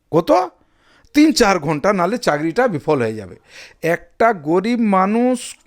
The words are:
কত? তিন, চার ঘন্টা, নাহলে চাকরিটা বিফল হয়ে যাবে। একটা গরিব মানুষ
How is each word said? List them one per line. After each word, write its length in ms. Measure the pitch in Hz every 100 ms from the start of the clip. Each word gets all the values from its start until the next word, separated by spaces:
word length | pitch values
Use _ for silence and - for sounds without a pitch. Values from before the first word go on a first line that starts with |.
| _
কত? 200 | 156 175 330 370 - _ _ _ _ _
তিন, 180 | 294 311
চার 280 | - 214 185
ঘন্টা, 340 | 147 151 190
নাহলে 240 | 202 175 233
চাকরিটা 500 | - 147 160 160 254
বিফল 340 | 156 - 147
হয়ে 140 | 113 110
যাবে। 200 | 95 - _ - - _
একটা 520 | 160 170 - - 226
গরিব 460 | 202 143 175 202 240
মানুষ 760 | 220 190 190 226 247 247 - -